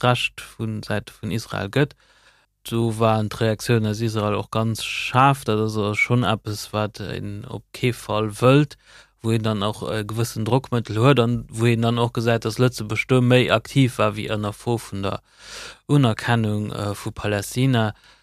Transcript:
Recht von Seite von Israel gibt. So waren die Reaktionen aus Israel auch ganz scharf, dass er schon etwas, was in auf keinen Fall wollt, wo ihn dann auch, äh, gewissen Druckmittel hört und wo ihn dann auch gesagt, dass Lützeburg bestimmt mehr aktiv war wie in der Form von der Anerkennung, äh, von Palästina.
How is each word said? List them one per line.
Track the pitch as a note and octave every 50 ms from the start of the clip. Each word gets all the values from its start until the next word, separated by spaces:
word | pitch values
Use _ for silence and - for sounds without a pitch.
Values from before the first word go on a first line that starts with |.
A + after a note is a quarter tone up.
Recht | - B2 B2 A#2+ - - - -
von | - - - - A2+ A2 A2 G#2 G#2
Seite | - G#2+ G2+ - - -
von | - - A2
Israel | - A2+ - - - G2+ G2 G2+
gibt. | - B2+ D3 C#3+ - _ _ _ _ _ _ _ _ _ _ _ _ _ _
So | - A#2 A2+ A#2 A#2 G#2+ A2
waren | A#2 A2 A2 A2 G#2+ G#2
die | -
Reaktionen | - A#2 A2 G#2+ - - - A#2+ A2+ G#2+
aus | G#2+ G#2 G#2+
Israel | A#2 A2 G#2 A2 G#2 G#2 G2+
auch | G2 G2 -
ganz | - A2+ A2+ A2+ A2 - -
scharf, | - - - - - - B2+ C3+ C#3 C#3 C#3 -
dass | A#2 G#2+ G#2+ A2 A2 G#2+
er | A2 G2+ G#2 G#2
schon | - - - B2 B2 A#2
etwas, | F2 A2 G2+ - A2 G#2 - - -
was | - G#2+ G#2+ G2+ - -
in | G2+ - - F#2+ G2+ G2+ G2+ G#2 A#2
auf | - - G2+ - _ -
keinen | - - B2 A#2
Fall | - - - G#2+ G#2+ A2 G#2+ G#2 -
wollt, | A#2+ B2+ C3+ D3 D3+ - - - _ _ - - - _ _ _
wo | - A2+
ihn | A2+ A2+ G#2+
dann | A2 G#2+ G2 G2
auch, | G#2+ G#2 - G2 C2+
äh, | F#2+ A2 G2+
gewissen | G#2 G#2+ A#2 A#2 - - A2+ A2
Druckmittel | G#2+ B2 C3+ - - B2 A#2 A2 - G#2
hört | A2 A#2+ C#3 C#3+ B2
und | A#2 A#2+ A#2+ A#2 A#2 -
wo | - A2+ A#2
ihn | A#2+ A#2 A2+
dann | A#2 A#2 A#2+ A#2+
auch | A#2+ A#2+
gesagt, | - B2 A2+ A#2+ A#2 A2+ -
dass | A2+ G#2+ -
Lützeburg | B2 B2 B2 - A2 G#2+
bestimmt | A2 - - - C3 B2+ B2 B2
mehr | B2+ B2+ A#2 D2 G2+
aktiv | A2 - - - C#3 C3+ A#2 -
war | - G#2+ G#2+ G#2
wie | G#2+ -
in | - G#2+ G#2+ G#2+
der | G2+
Form | G2+ - - A#2+ A#2 A2
von | - - G2+ G2 G2
der | F#2+ - - - _ _ _ - - - - - - - - _
Anerkennung, | - C#3+ C#3+ C3 A#2 G#2+ - - - A#2+ A2+ A2 G#2 G#2 G#2 G#2+ - -
äh, | - G2+ G#2 G2+
von | - - A2 -
Palästina. | - - G#2 G#2 G2+ G2+ - - B2 C3 C3+ B2+ A2+ A2 G#2 - - _ - - _